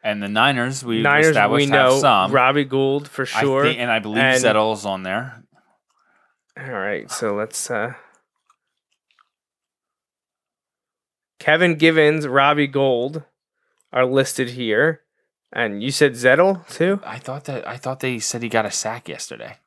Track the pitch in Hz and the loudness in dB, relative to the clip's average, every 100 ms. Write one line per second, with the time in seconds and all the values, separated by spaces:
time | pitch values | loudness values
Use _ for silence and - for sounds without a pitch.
0 | 110 104 101 107 127 131 123 135 127 113 | -4 -4 -2 2 2 2 -4 -6 -4 -2
1 | 143 147 156 143 104 117 143 139 131 135 | 2 4 4 4 2 2 2 4 4 4
2 | 139 107 95 135 127 143 139 135 135 139 | 4 4 4 4 4 2 0 0 0 -2
3 | 143 - 131 - 139 135 147 120 120 113 | -6 -8 -6 -2 0 2 0 0 -2 -2
4 | 107 110 135 127 123 107 110 107 101 95 | -2 0 2 4 4 2 2 -2 -4 -6
5 | 92 98 131 - _ _ _ _ _ _ | -4 -6 -6 -14 _ _ _ _ _ _
6 | _ _ _ _ _ - 135 113 98 92 | _ _ _ _ _ -18 -10 -8 -6 -6
7 | 55 - 113 101 107 - - 117 113 127 | -8 -6 -4 -4 -6 -8 -6 -6 -6 -10
8 | _ _ _ _ _ _ _ _ _ _ | _ _ _ _ _ _ _ _ _ _
9 | _ _ _ _ _ _ _ _ _ _ | _ _ _ _ _ _ _ _ _ _
10 | _ _ _ _ _ _ _ _ _ _ | _ _ _ _ _ _ _ _ _ _
11 | _ _ _ _ - 156 175 160 160 160 | _ _ _ _ 0 2 2 4 4 6
12 | 151 156 147 135 139 147 143 139 135 123 | 4 2 0 2 4 2 0 0 0 0
13 | 127 156 143 _ _ _ _ _ _ 127 | -2 -8 -14 _ _ _ _ _ _ 0
14 | 127 135 131 - 123 123 117 107 151 160 | 2 2 0 -2 -6 -4 -2 0 0 -2
15 | _ _ _ _ _ - 117 101 123 139 | _ _ _ _ _ -6 -4 -4 -6 0
16 | 147 120 123 139 185 190 - - 175 196 | 0 2 2 4 4 0 -8 -4 -2 -2
17 | - 117 135 139 147 131 - 127 131 131 | -6 -14 -12 -12 -10 -10 -10 -10 -10 -6
18 | 131 120 - 120 117 113 107 - 110 117 | -6 -4 -6 -6 -2 -2 -2 -4 -8 -10
19 | - 71 - 60 57 - | -12 -14 -12 -14 -16 -18